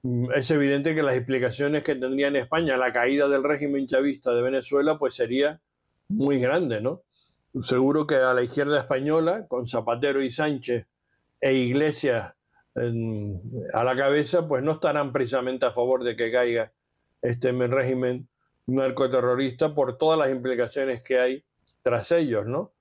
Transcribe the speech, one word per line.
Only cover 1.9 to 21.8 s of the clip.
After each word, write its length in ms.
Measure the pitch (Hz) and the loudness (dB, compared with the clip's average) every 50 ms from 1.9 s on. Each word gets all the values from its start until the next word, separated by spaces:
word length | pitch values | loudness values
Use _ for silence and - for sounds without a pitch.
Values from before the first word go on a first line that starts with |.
| 143 | -2
tendría 320 | 127 127 131 135 139 143 143 | -2 -2 -2 0 0 0 2
en 80 | 143 | 0
España 400 | 135 120 123 156 160 170 147 131 | 0 -2 0 -2 0 2 2 2
la 160 | 127 127 123 | 2 0 0
caída 360 | 113 120 120 127 139 143 143 143 | 2 2 2 2 2 2 2 2
del 140 | 139 135 | 2 2
régimen 460 | 135 143 151 139 147 143 139 139 135 120 | 2 0 0 0 -2 -2 -2 -2 -2 0
chavista 440 | 131 131 139 143 135 - _ 127 120 | 0 2 2 0 -2 -2 _ 0 0
de 80 | 120 | 2
Venezuela, 580 | 123 131 135 135 123 - 143 143 143 156 156 151 | 0 0 0 -2 -2 0 0 2 2 2 0 0
pues 140 | 147 127 - | -2 -4 0
sería 460 | - 120 110 123 135 143 151 156 - _ _ _ _ _ _ _ _ _ _ | -2 -2 0 0 0 0 0 -2 -6 _ _ _ _ _ _ _ _ _ _
muy 300 | 202 220 135 139 143 131 | -2 0 2 2 2 2
grande, 420 | 123 127 147 180 175 131 113 104 | 2 2 0 0 0 0 -2 -2
¿no? 220 | 110 131 156 - _ _ _ _ _ _ _ _ _ _ - 131 | -2 -4 -4 -6 _ _ _ _ _ _ _ _ _ _ -10 -8
Seguro 460 | 120 - 127 123 131 139 147 156 147 | -2 0 2 2 4 4 2 2 0
que 80 | 147 151 | 2 2
a 180 | 131 127 127 | 2 4 4
la 120 | 127 123 123 | 2 2 0
izquierda 340 | 120 123 147 143 143 147 143 | 0 -2 -2 0 0 0 0
española, 680 | 120 - 143 131 139 147 156 165 160 165 185 220 208 _ | 0 0 -2 -2 0 0 0 2 2 0 -2 -2 -4 _
con 180 | 123 123 123 | -6 -6 -6
Zapatero 560 | 120 - 117 107 117 120 120 139 143 135 139 | -4 -4 -4 -2 -2 -2 0 0 0 0 0
y 80 | 135 127 | -2 -2
Sánchez 560 | 120 - 156 151 143 127 - - 120 117 - _ _ _ _ _ _ _ _ _ _ _ | -2 -2 -2 -2 -2 -4 -2 -2 -4 -4 -4 _ _ _ _ _ _ _ _ _ _ _
e 140 | 135 139 135 | 0 2 2
Iglesias 800 | 131 123 120 127 139 151 156 143 - - 135 120 113 98 - _ _ _ _ _ _ _ _ _ | 2 2 2 2 2 0 0 0 0 0 0 0 0 -2 -6 _ _ _ _ _ _ _ _ _
en, 680 | 123 120 120 117 117 113 113 110 107 104 101 98 90 95 117 120 117 90 87 | -4 -2 -2 -2 -4 -4 -4 -6 -6 -6 -8 -8 -8 -10 -10 -10 -10 -8 -4
a 100 | 110 113 | -2 0
la 140 | 120 127 127 | 0 0 0
cabeza, 500 | 127 139 139 143 151 147 151 180 175 131 | 2 2 2 2 2 0 2 0 0 2
pues 160 | 139 143 127 | 2 -2 0
no 80 | 135 156 | 0 -2
estarán 400 | 156 160 - 156 147 147 143 135 | -2 0 -2 0 0 0 -2 -2
precisamente 560 | 120 139 127 117 135 131 123 127 131 123 135 | -2 -2 -2 0 -2 -2 -2 -2 -2 0 -2
a 60 | 120 | 0
favor 320 | - 123 120 127 131 127 123 | 0 0 0 2 0 0 0
de 100 | 120 113 | -4 -2
que 160 | 110 117 113 | -2 -2 0
caiga 420 | 117 123 123 120 117 117 110 - _ _ _ _ _ _ _ _ _ _ | 2 2 2 2 0 -2 -2 -4 _ _ _ _ _ _ _ _ _ _
este 320 | - 123 120 120 123 127 | -4 -4 -4 0 0 -2
me-, 140 | 123 127 123 | 0 0 0
régimen 640 | 120 127 135 127 127 131 127 127 123 127 127 127 _ _ _ _ _ _ _ _ - | 0 0 0 0 0 -2 0 0 -2 -2 -4 -10 _ _ _ _ _ _ _ _ -2
narcoterrorista 1080 | 127 135 135 131 123 135 135 127 131 127 123 123 123 127 139 131 123 - 165 151 147 | 0 0 0 0 0 0 0 2 2 2 2 2 0 0 0 -4 0 -2 -2 0 2
por 200 | 147 135 127 123 | 0 0 0 0
todas 220 | - 160 156 160 160 | 0 2 2 4 4
las 100 | 143 135 | 2 0
implicaciones 720 | 135 127 120 131 127 117 120 117 - 143 135 135 123 117 | 0 -2 -2 -2 0 0 -2 -2 -2 -4 -2 -2 -4 -6
que 200 | - - 131 127 | -2 0 2 2
hay 240 | 127 127 131 147 _ _ _ _ _ _ _ _ | 2 2 0 -4 _ _ _ _ _ _ _ _